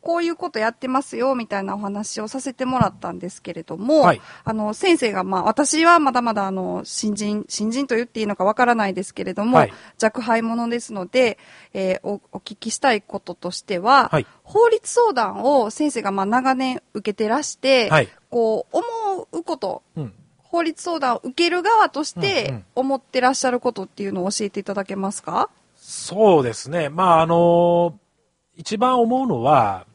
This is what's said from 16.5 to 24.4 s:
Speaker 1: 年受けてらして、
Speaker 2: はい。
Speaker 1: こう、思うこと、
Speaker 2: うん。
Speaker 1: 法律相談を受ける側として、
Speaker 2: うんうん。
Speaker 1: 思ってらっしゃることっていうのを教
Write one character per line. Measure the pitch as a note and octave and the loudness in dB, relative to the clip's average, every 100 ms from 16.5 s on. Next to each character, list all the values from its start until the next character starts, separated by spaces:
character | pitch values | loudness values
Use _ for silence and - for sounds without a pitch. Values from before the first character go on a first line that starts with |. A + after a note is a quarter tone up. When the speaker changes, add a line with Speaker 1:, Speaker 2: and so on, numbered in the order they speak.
Speaker 1:
年 | C4 B3+ B3+ _ | 0 -2 -6 _
受 | G#3+ G#3 | -8 -6
け | G3+ | -2
て | G#3+ | 0
ら | B3 | 0
し | D4 - | -4 -4
て、 | C4 C4 G#3+ | 2 2 4
Speaker 2:
は | D#3 | 2
い。 | A2 _ _ | 2 _ _
Speaker 1:
こ | B3 A3+ A3 - | -2 0 -2 -2
う、 | - | -4
思 | A#4 A4+ G#4+ - - | -4 -6 -4 -6 -8
う | E4 | -10
こ | E4+ D#4 | -8 -6
と、 | G3 - _ - | -6 -8 _ -10
Speaker 2:
う | |
ん。 | C3 - _ _ | -10 -12 _ _
Speaker 1:
法 | _ E4+ | _ -2
律 | E4 D#4+ | -2 -4
相 | - E4 | -6 -2
談 | C4+ A#3 | -2 -2
を | |
受 | B3+ | -4
け | C4 E4+ | -2 0
る | F4+ | 2
側 | F4+ A4+ C#4 | 2 4 2
と | C4+ | 0
し | D4+ | -6
て、 | - G4 F4 G3 | -4 -2 0 -2
Speaker 2:
う | |
ん | A#2+ | -6
う | |
ん。 | - - | -8 -4
Speaker 1:
思 | C4 C4+ | -2 -2
っ | |
て | _ B3+ | _ 0
ら | B3+ | 2
っ | |
し | C4 | 2
ゃ | C4 | 0
る | B3 | 0
こ | B3 | -2
と | A#3+ F#3+ | -6 -14
っ | |
て | - | -8
い | G3+ | -6
う | |
の | G3 | -4
を | F3+ | -4
教 | G#3 | -4